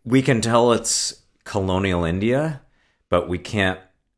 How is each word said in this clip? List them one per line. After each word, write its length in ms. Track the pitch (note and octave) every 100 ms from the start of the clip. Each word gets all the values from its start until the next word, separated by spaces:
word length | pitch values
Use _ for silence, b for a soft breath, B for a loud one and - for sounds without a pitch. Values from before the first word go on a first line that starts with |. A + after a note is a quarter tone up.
| A#2
we 160 | C3
can 180 | C3+ A#2
tell 340 | A#2 A#2 A#2+
it's 500 | A2+ - - - - _ _
colonial 600 | - G#2 F#2+ F#2 G2 F2+
India, 580 | E2+ F2+ A2 C3 D#3+ C#3+ _ _ _ _ -
but 180 | F2 -
we 100 | F2+
can't, 400 | - G#2+ F#2+ F2+ - _ _